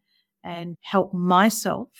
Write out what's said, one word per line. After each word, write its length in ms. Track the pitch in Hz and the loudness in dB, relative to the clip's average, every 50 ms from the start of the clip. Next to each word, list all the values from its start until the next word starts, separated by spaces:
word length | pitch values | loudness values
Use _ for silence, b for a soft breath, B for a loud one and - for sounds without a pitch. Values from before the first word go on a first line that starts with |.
| _ _ _ _ _ _ _ _ - | _ _ _ _ _ _ _ _ -14
and 340 | 180 175 170 170 170 170 - | -14 -12 -10 -12 -12 -14 -14
help 340 | _ - - 196 185 - - | _ -2 0 0 0 0 -2
myself 760 | 180 175 180 180 180 202 226 220 - - 190 - - 247 - _ _ | -2 0 4 4 6 4 4 2 0 -4 -4 -4 -6 -8 -12 _ _